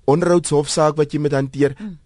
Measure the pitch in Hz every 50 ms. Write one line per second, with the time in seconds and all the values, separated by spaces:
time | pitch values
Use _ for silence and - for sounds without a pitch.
0 | _ 135 143 170 175 175 175 175 156 - 151 143 147 - - 170 156 151 147 156
1 | 151 147 - 147 151 143 143 135 139 131 - 135 143 135 127 - 214 208 175 -
2 | _